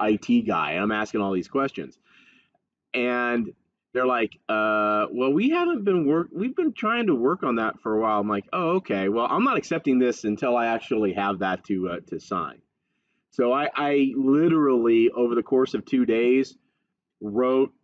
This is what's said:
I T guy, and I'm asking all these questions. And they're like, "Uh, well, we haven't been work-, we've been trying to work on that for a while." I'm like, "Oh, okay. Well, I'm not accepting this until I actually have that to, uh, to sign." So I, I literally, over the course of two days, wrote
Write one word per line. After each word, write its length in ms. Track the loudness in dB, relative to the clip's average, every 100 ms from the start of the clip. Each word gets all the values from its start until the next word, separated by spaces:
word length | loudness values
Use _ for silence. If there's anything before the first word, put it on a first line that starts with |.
I 160 | 0 0
T 260 | 2 2
guy, 300 | 2 -2 -2
and 100 | -2
I'm 80 | -2
asking 300 | -2 -4 -4
all 120 | -2
these 140 | -2 -4
questions. 500 | -4 -4 -6 -12 -16 _ _ _ _ _ _ _ _ _
And 600 | -4 -2 -2 -2 -2 -4 -10 _ _ _
they're 140 | -2 0
like, 300 | 0 -2 -6 -4
"Uh, 580 | -2 0 0 0 0 -2
well, 200 | -2 0
we 180 | 2 2
haven't 340 | 2 0 0
been 200 | 0 2
work-, 260 | 2 0 -2
we've 240 | -6 -4 -2
been 160 | -2
trying 340 | -2 -2 0 0
to 80 |
work 300 | 2 0 0
on 120 | -2 -2
that 240 | -4 -6
for 160 | -4 0
a 40 |
while." 200 | 0 0
I'm 80 | 0
like, 200 | -4 -4
"Oh, 240 | -4 0 -2
okay. 300 | -2 -2 0
Well, 180 | 0 0
I'm 140 | 0
not 120 | 0 0
accepting 440 | -2 -2 2 2
this 240 | 2 0
until 320 | -4 -2 0 0
I 100 | 0
actually 460 | -2 -2 0 0
have 280 | 0 -4 -2
that 240 | -4 -4 -4
to, 240 | -4 -4
uh, 100 | -6 -10
to 100 | -12
sign." 420 | -6 -6 -6 -10 _ _ _ _ _ _ _
So 220 | -2 0
I, 160 | 0 -2
I 400 | -2 0 2 2 0
literally, 920 | 2 4 4 4 4 2 4 4 4
over 260 | 2 0 0
the 80 |
course 300 | 0 0 2
of 100 | -2
two 220 | -2 0 2
days, 500 | 2 4 2 0 -8 _ _ _ _ _ _
wrote 520 | -6 -2 0 2 0 -4